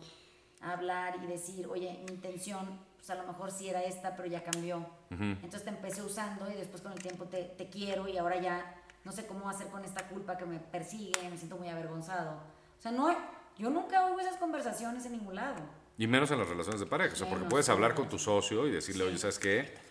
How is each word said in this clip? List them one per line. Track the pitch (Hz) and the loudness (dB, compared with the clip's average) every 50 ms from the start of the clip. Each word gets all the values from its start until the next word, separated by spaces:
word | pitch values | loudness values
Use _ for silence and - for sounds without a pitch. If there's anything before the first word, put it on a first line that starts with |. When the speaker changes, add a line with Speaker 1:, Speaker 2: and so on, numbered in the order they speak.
| 160 - - - - - - - - - - - | -12 -16 -18 -20 -20 -20 -20 -20 -20 -20 -18 -10
Speaker 1:
hablar | - 170 180 175 180 180 180 180 180 180 185 180 | -6 -4 -4 -2 0 0 0 0 0 -2 -4 -4
y | 180 | -4
decir, | 175 175 170 - 185 190 185 175 - | -4 -6 -6 -6 -8 -6 -6 -6 -4
"Oye, | 185 185 180 180 180 180 185 | -4 -4 -4 -4 -6 -8 -8
mi | 185 185 | -10 -8
intención, | 180 - 185 180 170 - 208 202 190 190 190 190 - - - - | -8 -8 -8 -8 -6 -6 -6 -4 -4 -4 -6 -8 -10 -14 -18 -20
pues, | - - - | -14 -8 -6
a | 185 | -6
lo | 180 185 | -4 -4
mejor | 180 180 - 190 185 | -6 -6 -6 -6 -6
sí | - - 190 190 | -6 -4 -2 0
era | 180 180 | 0 2
esta, | 180 180 185 - - 185 185 | 0 0 -2 -2 -4 -4 -4
pero | - 180 175 | -4 -4 -4
ya | 175 165 | -4 -2
cambió. | - 175 170 170 170 175 175 170 165 170 - - - - | 0 0 0 0 0 -2 -2 -4 -4 -8 -12 -16 -12 -8
Speaker 2:
Ujú. | 90 87 | -4 0
Speaker 1:
Entonces | 104 104 98 92 - - - 202 | 0 0 0 -2 -6 -8 -10 -8
te | - - | -6 -6
empecé | 202 - 196 190 185 196 | -6 -6 -6 -6 -6 -6
usando | 208 190 - 220 214 202 202 196 196 202 | -6 -4 -4 -4 -4 -4 -4 -6 -6 -6
y | 208 | -4
después | 196 180 - 185 170 | -6 -6 -8 -8 -10
con | - 202 | -10 -8
el | 185 185 | -8 -8
tiempo | 185 185 180 175 180 | -8 -8 -6 -8 -8
te, | 175 185 185 175 | -4 -4 -4 -4
te | 180 - - 180 - | -4 -8 -10 -10 -8
quiero | - 208 202 202 196 196 190 196 | -6 -4 -2 0 0 0 0 0
y | 190 180 | 0 2
ahora | 170 175 180 175 | 2 2 2 2
ya | 180 180 175 175 180 - - - - - - - - | 2 2 0 0 -2 -6 -10 -16 -18 -20 -20 -16 -12
no | 190 | -10
sé | 190 220 - | -8 -8 -8
cómo | - 190 196 202 196 | -6 -6 -6 -4 -4
hacer | 190 190 196 - | -4 -4 -6 -6
con | - 196 196 | -8 -8 -8
esta | 180 185 185 185 - | -6 -6 -6 -6 -6
culpa | 190 196 - 190 180 | -6 -6 -4 -4 -4
que | - 180 | -2 -2
me | 170 170 160 | -4 -4 -6
persigue, | 160 - - 175 160 - 208 220 208 185 185 185 180 180 | -6 -4 -4 -4 -4 -4 -6 -8 -6 -2 -2 -2 -2 -2
me | 175 165 | -6 -8
siento | 165 165 185 | -8 -8 -6
muy | 175 180 175 | -6 -6 -4
avergonzado". | 165 165 165 160 160 160 160 175 190 180 165 156 151 151 151 - - - - - - - | -4 -4 -4 -4 -4 -6 -4 -2 0 0 0 -2 -4 -8 -10 -14 -18 -20 -20 -20 -16 -10
O | |
sea, | - 226 | -6 -2
no, | 233 254 285 330 349 - - - - - - - - | 2 4 4 4 4 2 0 -8 -12 -14 -16 -14 -8
yo | - 214 240 | -2 0 2
nunca | 302 349 381 370 381 381 370 | 2 2 2 6 6 6 8
oigo | 370 370 370 | 6 4 2
esas | 370 370 359 | 0 -2 0
conversaciones | 359 349 320 311 285 247 233 208 214 233 233 240 254 - | 0 0 0 0 0 0 -2 -2 -2 -4 -4 -4 -4 -6
en | 240 | -6
ningún | 240 226 208 190 185 | -6 -6 -6 -4 -4
lado. | 196 240 277 254 170 151 147 - - - - - | -4 -2 -4 -4 -6 -8 -12 -14 -18 -20 -10 -2
Speaker 2:
Y | - 110 113 | 0 4 6
menos | 123 131 147 139 | 8 8 8 6
en | 147 123 | 4 4
las | 98 85 | 2 2
relaciones | 87 87 82 92 107 104 | 2 0 0 0 0 0
de | 98 | 0
pareja, | - - 160 185 151 | 2 2 4 4 2
o | - | 2
sea, | - 95 92 | 0 0 0
porque | 95 95 95 | 0 0 4
Speaker 1:
Menos | 95 | 6
Speaker 2:
puedes | 120 139 147 127 | 6 6 8 8
Speaker 1:
en | 107 | 8
Speaker 2:
hablar | 95 107 117 | 8 8 8
Speaker 1:
las | 117 143 | 6 4
Speaker 2:
con | 127 101 | 2 0
tu | 107 | 0
Speaker 1:
relaciones. | 90 - 107 104 101 - | 0 4 6 6 6 6
Speaker 2:
socio | - 107 110 - | 4 4 4 4
y | 143 | 4
decirle, | 104 80 73 - 95 95 92 | 2 2 0 0 0 2 2
Speaker 1:
Sí. | 92 | 2
Speaker 2:
"Oye, | 92 85 | 2 2
¿sabes | - 101 92 - | 0 0 0 2
qué? | - 98 98 120 147 - - - - - | 4 6 6 4 4 0 -6 -14 -16 -18